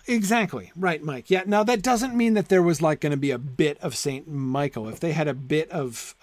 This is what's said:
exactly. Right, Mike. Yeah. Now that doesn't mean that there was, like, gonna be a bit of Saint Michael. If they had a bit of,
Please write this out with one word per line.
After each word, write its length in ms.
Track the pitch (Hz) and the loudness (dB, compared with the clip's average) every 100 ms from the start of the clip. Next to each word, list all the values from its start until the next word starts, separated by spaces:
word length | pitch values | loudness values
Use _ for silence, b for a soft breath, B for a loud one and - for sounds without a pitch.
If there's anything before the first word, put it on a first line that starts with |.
| - | -2
exactly. 680 | 240 196 233 202 127 90 165 | 0 2 2 0 -4 -12 -4
Right, 280 | 185 156 | -2 -2
Mike. 280 | 151 131 - | -6 -6 0
Yeah. 100 | 185 185 | 0 2
Now 160 | 208 | 2
that 180 | 214 247 | 2 2
doesn't 340 | 254 240 262 240 | 2 0 0 2
mean 200 | 233 214 | 4 2
that 140 | - | 4
there 120 | 185 | 4
was, 220 | 175 160 | 6 4
like, 160 | 160 151 | 2 2
gonna 180 | 151 143 | 0 0
be 140 | 139 | 0
a 80 | 123 | -2
bit 400 | 135 127 156 147 | -4 0 0 0
of 140 | 175 - | -6 -4
Saint 320 | 143 135 156 | -4 -6 -8
Michael. 600 | 143 131 131 143 - 110 | -6 -2 0 -2 -4 -8
If 120 | 113 | -6
they 140 | 170 | -4
had 140 | 151 151 | 0 -2
a 60 | |
bit 380 | 131 131 151 196 | -2 -2 -2 -2
of, 420 | 180 131 113 - - | -4 -6 -8 -16 -8